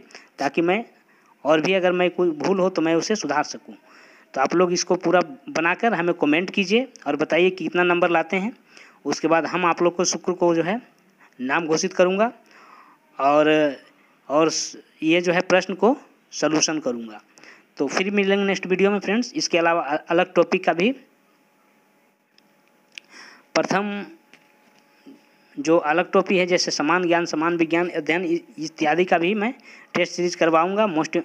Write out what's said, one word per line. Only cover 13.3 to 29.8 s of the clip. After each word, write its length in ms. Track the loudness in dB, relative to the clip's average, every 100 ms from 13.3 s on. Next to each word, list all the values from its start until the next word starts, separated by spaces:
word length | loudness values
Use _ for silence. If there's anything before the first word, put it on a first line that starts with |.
| 4 4 4 2 -2 -14 _ _ _ -4
और 200 | 0 0
स-, 280 | -2 -6 -12 -20 _
ये 180 | 0 0
जो 120 | 2
है 80 | 0
प्रश्न 320 | 2 2 0
को 220 | 0 2 0 -6 _ _
solution 480 | -4 -2 0 0 -2
करूँगा। 420 | -4 -6 -10 -16 -20 _ -20 -20 _ -6
तो 100 | -4
फिर 240 | -2 -2
मिलेंगे 320 | 0 2 0 0
next 200 | -2 -2
video 260 | 0 2
में 80 | 0
friends। 340 | -2 -2 -2 -6
इसके 220 | -2 0
अलावा 240 | 2 0
अ-, 240 | -2 -4 0
अलग 240 | 0 2
topic 300 | 2 2 0
का 100 | 0
भी, 180 | 0 0 -2 _ _ _ _ _ _ _ _ _ _ _ _ _ _ _ _ _ _ _ -20 -20 -20 -20 -20 _ -4
प्रथम 500 | 0 -2 -2 -8 -12 -18 _ _ _ _ _ _ _ _ -20 -20 _ _ _ -6
जो 200 | 0 2
अलग 340 | 2 0 2
topic 260 | 0 2 2
है 80 | 2
जैसे 260 | 0 0
समान 360 | -2 0 0 2
ज्ञान, 180 | 0 0
समान 300 | -2 -2 0
विज्ञान 320 | 0 -2 -2
अध्ययन 360 | -4 -4 -2 -2
इ-, 140 | -4 -6 -12
इत्यादि 460 | -12 -4 0 2 2
का 120 | 2
भी 160 | 2
मैं 200 | 0 -4 -6 -16 -20